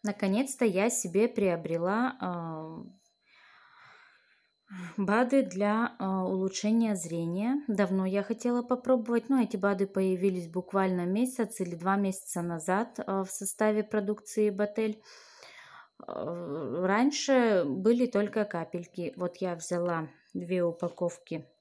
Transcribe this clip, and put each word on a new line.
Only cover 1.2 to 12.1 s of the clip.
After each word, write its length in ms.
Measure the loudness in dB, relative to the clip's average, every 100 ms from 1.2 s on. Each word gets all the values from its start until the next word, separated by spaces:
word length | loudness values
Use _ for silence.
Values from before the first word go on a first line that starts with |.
| 2
приобрела, 880 | 2 0 0 -2 -2 0 0 0 -2
э, 800 | -6 -4 -6 -8 -10 -12 -16 -20 _ _ _ _ -20 -20 _ -20 -20 -20 -20 _ _ _ _ _ _ -14 -10 -2
бады 460 | 2 4 6 4
для, 520 | 4 0 2 2 0 -2
э, 60 | -2
улучшения 880 | 0 0 0 0 0 2 4 4 0
зрения. 680 | -2 -4 -2 -2 0 0 0
Давно 380 | 2 2 2 2
я 180 | 0
хотела 380 | -2 -4 -2 -2
попробовать, 680 | 0 -2 2 2 2 -2 2
но 120 | 2
эти 160 | 2 2
бады 280 | 0 0 -2
появились 640 | 0 0 2 0 0 -4
буквально 580 | -6 -2 0 2 2 0
месяц 540 | 0 0 -2 -4 -4
или 160 | -6 -4
два 220 | -2 0
месяца 440 | 0